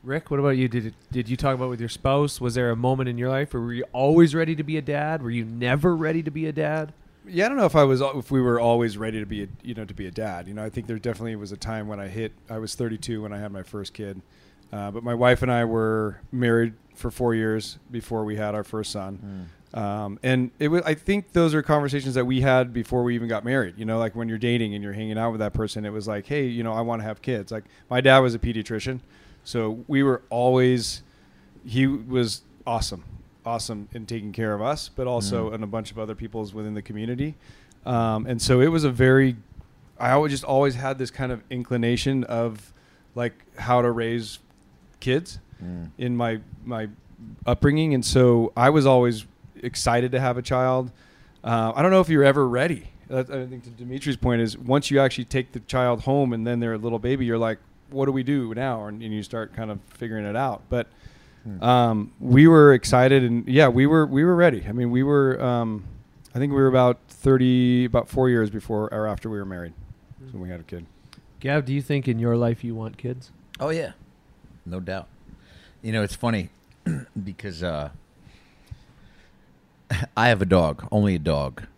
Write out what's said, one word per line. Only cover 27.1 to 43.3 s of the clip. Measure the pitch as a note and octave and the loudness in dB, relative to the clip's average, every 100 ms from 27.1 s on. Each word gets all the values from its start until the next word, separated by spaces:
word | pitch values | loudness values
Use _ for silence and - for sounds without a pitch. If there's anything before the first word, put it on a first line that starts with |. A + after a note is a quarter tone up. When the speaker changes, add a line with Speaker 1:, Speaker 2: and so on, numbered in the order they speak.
| G#2+ | -8
Speaker 2:
kids." | - A#2+ G2 | -6 -6 -6
Like, | A2 - _ _ | -12 -14 _ _
my | B2 | 2
dad | C3 C3+ | 8 8
was | B2+ A#2 | 6 0
a | |
pediatrician, | A#2+ A2+ G#2 A2 B2+ B2+ - - - - | -2 -4 -4 -6 -6 -10 -14 -20 -20 -20
so | - A#2+ A2 A2+ A#2+ | -8 -4 -2 -4 0
we | C#3 | 2
were | C#3 B2 _ | 4 2 _
always, | A#2 B2 B2+ B2+ B2+ A2 - - _ _ _ _ - - | 0 2 4 4 2 -2 -10 -16 _ _ _ _ -20 -6
he | A#2 C3+ | 0 0
was | C#3 A#2 B2+ A#2 - _ _ | 0 -4 -2 -2 -4 _ _
awesome, | - A#2 - F#2+ - - - _ | -6 -4 -4 -8 -14 -20 -20 _
awesome | - A#2 - A2 G2+ | -8 -6 -6 -10 -12
in | A#2+ A2 | -14 -10
taking | A#2 G#2 | -10 -8
care | G2 A2 | -4 -4
of | G2+ | -2
us, | A#2 D3+ - | -2 -4 -8
but | - B2+ | -8 -4
also | B2 G2+ F#2+ F2+ | -2 -2 -4 -4
Speaker 3:
Mm. | A2 | -6
Speaker 2:
in | |
a | G#2+ | -8
bunch | A2 G2+ | -8 -10
of | A2+ | -10
other | A2 | -10
people's | G#2+ A2 A2 G#2+ | -10 -10 -10 -10
within | G#2+ G#2+ | -10 -10
the | G#2+ | -10
community. | - G#2+ A2 B2 D3 D3+ - - _ _ | -10 -10 -8 -6 -6 -8 -20 -20 _ _
Um, | - A#2+ A2+ A2 A#2 | -4 -2 0 -2 -4
and | A#2+ | -4
so | B2 B2+ | 2 6
it | C#3+ | 6
was | E3 | 4
a | D3+ | 0
very, | A#2+ C3 C3+ C3+ A#2 - - - _ - - | 4 6 8 6 0 -12 -20 -20 _ -20 -4
I | B2 | 2
always, | C3+ D3+ | 2 2
just | C#3 | -4
always | C#3 C3+ C#3+ B2 | 0 2 2 0
had | C3+ C3 | -6 -6
this | B2+ | -8
kind | - C3 | -6 -8
of | A#2+ - | -8 -8
inclination | B2+ A#2+ B2 A#2 A#2+ C#3 C3+ | -10 -4 0 0 0 0 -2
of, | B2 A#2 A#2 G#2+ - - _ _ _ A#2+ | -2 -2 -4 -6 -18 -20 _ _ _ -6
like, | A#2+ | -6